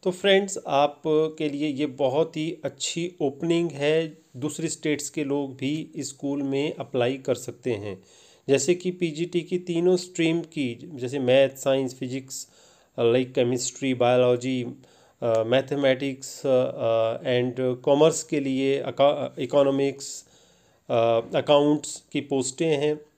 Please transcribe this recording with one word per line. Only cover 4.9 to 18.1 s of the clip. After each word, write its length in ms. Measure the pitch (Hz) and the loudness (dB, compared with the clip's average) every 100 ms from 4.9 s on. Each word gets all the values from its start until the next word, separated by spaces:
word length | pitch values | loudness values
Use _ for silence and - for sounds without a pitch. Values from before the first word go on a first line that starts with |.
| 147 - | -2 -4
के 140 | - | -6
लोग 320 | 139 143 139 131 | -2 -2 -4 -6
भी 320 | 135 156 - | -4 -4 -8
इस 140 | - 131 | -10 -12
स्कूल 340 | - 143 143 | -8 -6 -4
में 320 | 139 135 151 | -2 -2 -2
अप्लाई 420 | - 127 131 120 135 | -6 -6 0 0 -2
कर 180 | 135 | -2
सकते 360 | 120 - - 131 | -4 -4 -8 -6
हैं। 320 | 107 104 95 _ _ _ _ - | -4 -6 -12 _ _ _ _ 0
जैसे 260 | 135 131 | 2 2
कि 160 | 180 180 | 0 -2
पीजीटी 500 | 180 170 151 170 175 | -4 -4 -4 -4 -4
की 180 | 156 180 | -4 -6
तीनों 380 | 180 170 175 180 | -4 0 2 2
स्ट्रीम 440 | - - 160 165 | -2 -2 0 0
की, 500 | 160 - 131 117 - | -4 -6 -6 -6 -14
जैसे 240 | 143 120 143 | -10 -6 -2
मैथ, 300 | 123 131 135 | 4 6 4
साइंस, 460 | 131 143 135 131 | 2 0 0 0
फिजिक्स, 540 | 127 131 131 131 - - _ _ _ _ - | -6 -8 -8 -10 -16 -16 _ _ _ _ 0
लाइक 360 | 120 127 127 | 2 2 0
केमिस्ट्री, 600 | 131 120 127 - - 135 | 0 0 0 -4 -4 -4
बायोलॉजी, 720 | 123 123 123 123 123 127 127 120 - - _ _ _ | 2 4 4 4 2 0 -4 -6 -12 -20 _ _ _
अ, 220 | 120 113 113 | 0 0 2
मैथमेटिक्स, 960 | 127 135 143 139 127 139 131 - - 139 | 0 0 0 2 0 -2 -8 -14 -6 2
अ, 720 | 127 131 - 113 113 113 117 | 2 2 -2 0 2 2 -2
and 680 | - 123 123 123 127 123 | 0 0 0 -2 -4 -2
कॉमर्स 400 | 147 143 160 | 2 6 6